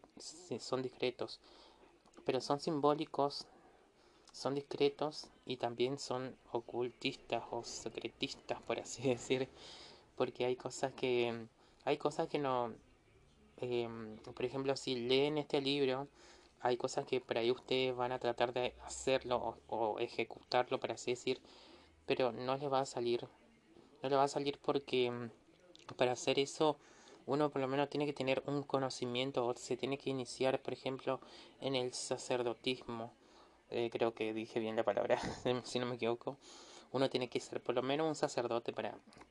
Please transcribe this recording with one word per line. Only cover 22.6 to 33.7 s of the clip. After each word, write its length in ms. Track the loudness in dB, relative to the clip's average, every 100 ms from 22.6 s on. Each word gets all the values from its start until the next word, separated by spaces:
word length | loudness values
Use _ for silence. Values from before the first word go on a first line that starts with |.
| 2
va 100 | 2
a 40 | 2
salir, 420 | 0 0 0 -2 -16 -20 -20 _ -20 -20 -8
no 80 | 2
les 80 | 4
va 60 |
a 40 | 6
salir 320 | 4 -2 -2
porque, 440 | 0 0 2 2 2
em, 220 | 0 -6 -10 _ -20 -20 -20 -10 0
para 160 | 2
hacer 260 | 2 2 2
eso 380 | 2 4 2 2 -4 -20 -20 -12 -2
uno 220 | 2 2
por 120 | 2
lo 60 | 0
menos 220 | 2 2
tiene 160 | 0 -2
que 80 |
tener 300 | 0 0 0 0
un 180 | -2
conocimiento 800 | 0 0 0 -2 -2 0 0 2 2
o 80 | 0
se 220 | -2 -2
tiene 200 | -2 -2
que 140 | -2
iniciar, 500 | -4 -4 0 2 2
por 120 | -2
ejemplo, 460 | -6 -4 -4 -2 -4 -4 -18 -20 -8
en 160 | -2 0
el 180 | 0
sacerdotismo. 1200 | -4 -4 -4 0 0 0 -2 -2 -2 -2 -6 -6 -10 -20 -20 -20 -20 -6